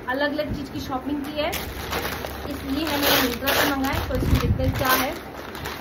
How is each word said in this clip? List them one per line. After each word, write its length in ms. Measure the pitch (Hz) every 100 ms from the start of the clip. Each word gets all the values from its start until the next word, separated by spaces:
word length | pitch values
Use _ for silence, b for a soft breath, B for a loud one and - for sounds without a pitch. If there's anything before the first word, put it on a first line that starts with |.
| -
अलग 240 | 269 285
अलग 240 | 294 302 -
चीज़ 160 | 277
की 80 | 294
शॉपिंग 420 | - 262 262 294
की 180 | 277 302
है, 100 | 320
इसलिए 1400 | 403 - - - - - - - - - 277 277 285 320
मैंने 340 | 285 285 277
Myntra 280 | 254 233 277
से 180 | 277 285
मंगाया। 360 | 269 269 302 -
तो 80 | 254
इसमें 240 | - -
देखते 240 | 240 -
हैं 100 | 262
क्या 160 | - 262 262
है। 180 | 262 - - - - - - -